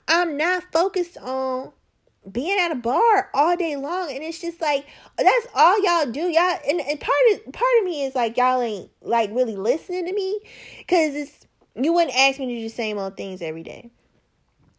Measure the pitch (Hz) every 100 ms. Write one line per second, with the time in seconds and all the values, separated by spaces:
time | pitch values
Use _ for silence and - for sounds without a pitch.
0 | - 339 339 285 330 370 339 330 381 370
1 | 349 - - 262 262 254 285 - _ _
2 | _ _ 196 214 311 392 349 277 226 285
3 | 466 403 - - 311 349 330 285 277 359
4 | 339 262 311 320 339 - 311 285 - -
5 | - - 349 508 - 254 320 415 349 339
6 | 285 240 349 320 359 339 - 349 277 294
7 | - 571 508 330 - - 508 480 370 311
8 | 269 262 233 240 254 254 240 202 - _
9 | - 233 208 226 247 196 208 294 - 359
10 | 349 403 381 415 - - - - - 349
11 | 311 285 285 - _ _ _ - 294 339
12 | 320 233 269 277 254 240 226 226 220 208
13 | 196 190 196 185 160 160 165 - 233 _
14 | _ _ _ _ _ _ _